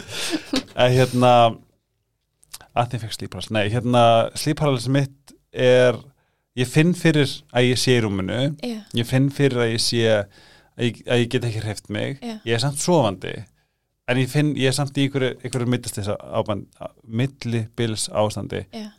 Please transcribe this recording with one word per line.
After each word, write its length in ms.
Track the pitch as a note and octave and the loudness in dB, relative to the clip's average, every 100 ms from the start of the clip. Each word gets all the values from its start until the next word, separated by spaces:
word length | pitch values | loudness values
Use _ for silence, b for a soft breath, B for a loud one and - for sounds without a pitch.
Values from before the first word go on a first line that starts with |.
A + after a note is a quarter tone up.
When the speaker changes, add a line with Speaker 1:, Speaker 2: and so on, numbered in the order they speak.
| - | -14
Speaker 1:
<laughs> 760 | - - E4+ - - - - | -10 -6 -6 -6 -6 -4 0
En 80 | B2 | 2
hérna, 400 | B2+ B2+ B2 B2 A#2+ A#2 G#2+ - _ _ _ _ _ _ _ _ - B A#2 | 4 2 4 6 6 6 2 -12 _ _ _ _ _ _ _ _ -20 B -2
að 100 | A#2+ | -2
því 40 | B2 | -4
ég 60 | |
fekk 120 | G#2+ - | -8 -10
sleep 160 | G2 | -10
paralysis. 200 | F#2+ - A2 | -12 -4 -2
Nei, 100 | G2 | 0
hérna, 360 | A#2+ A#2+ B2 A#2 A2+ A2 | -2 2 4 6 6 2
sleep 260 | - D3 D#3 | -2 -4 -2
paralysis 320 | D3+ B2+ A#2+ | 0 -2 0
mitt 420 | C#3 C#3 - _ - _ | -2 -2 -8 _ -20 _
er, 500 | - B2+ B2+ B2 B2 - _ _ _ _ B2 | 0 4 6 6 2 -6 _ _ _ _ -4
ég 100 | A#2+ | 0
finn 220 | D#3 E3+ | 2 2
fyrir 360 | F3 E3 D3+ D3 - - | 2 2 2 0 -2 -4
að 140 | A#2+ B2 | 0 2
ég 100 | A#2+ | 2
sé 160 | - | 2
í 60 | B2 | 2
rúminu. 360 | A2 F#2+ F#2 G#2+ C#3 D3 | 2 -2 -4 -2 -4 -4
Speaker 2:
Já. 240 | B3 A3 - | -8 -10 -8
Speaker 1:
Ég 120 | A#2+ A#2 | -6 0
finn 220 | C3 C#3 | 0 0
fyrir 300 | - C#3+ B2 | 2 0 2
að 80 | A#2 | 0
ég 120 | A2+ | 0
sé, 160 | - A#2+ A2+ G#2+ G2 b b b b - | -2 0 2 2 0 b b b b -4
að 100 | A#2+ | -4
ég, 100 | - | -4
að 180 | - B2 | -2 0
ég 80 | A#2 | 2
get 160 | B2+ A#2 | 0 -2
ekki 160 | G#2+ | -4
hreyft 280 | G#2+ G2+ - | -6 -8 -8
mig. 260 | G#2 A#2 C#3 | -8 -6 -8
Speaker 2:
Já. 160 | A#3+ A3 | -12 -10
Speaker 1:
Ég 140 | A#2 A#2 | -4 -2
er 60 | |
samt 180 | C3+ C#3+ | -2 -2
sofandi. 520 | - F3 A2+ F#2 F2+ F2 - _ _ _ _ _ - | 2 2 2 -2 -8 -12 -14 _ _ _ _ _ -2
En 100 | B2+ | 0
ég 80 | B2+ | 0
finn, 240 | D3 D3 B2 | 0 0 0
ég 100 | C3 | 0
er 80 | |
samt 220 | C3 C#3 C#3+ | 0 -2 -2
í 60 | C#3 | -2
einhverju, 300 | C#3 B2+ A#2+ | 0 -2 -4
einhverju 320 | A#2+ B2+ A#2+ | -6 -4 0
millistisáband-, 960 | B2 - - G2+ G2+ C2 G2 G#2+ G2 - - - _ A#2 | -2 -2 -8 -6 -6 -6 -4 -4 -6 -10 -16 -18 _ -8
millibils 1000 | A2+ C3+ - A#2+ A#2 A2+ - A#2 G#2+ - | -4 -4 -4 -6 -4 -4 -4 -4 -4 -4
ástandi, 540 | - G#2+ G#2 G2+ F#2+ F#2+ | -2 -2 -2 -8 -8 -10
Speaker 2:
Já. 140 | A3+ G#3+ | -14 -16